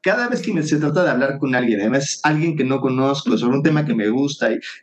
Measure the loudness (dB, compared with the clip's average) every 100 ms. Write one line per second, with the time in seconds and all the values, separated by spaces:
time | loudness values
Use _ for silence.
0 | 0 0 -2 -2 -2 -2 0 0 2 2
1 | 2 2 0 -2 -2 0 0 0 0 0
2 | -2 -2 0 2 0 0 0 0 0 0
3 | 0 0 0 0 2 2 2 2 0 0
4 | 0 0 -2 -2 -2 -2 -6 -8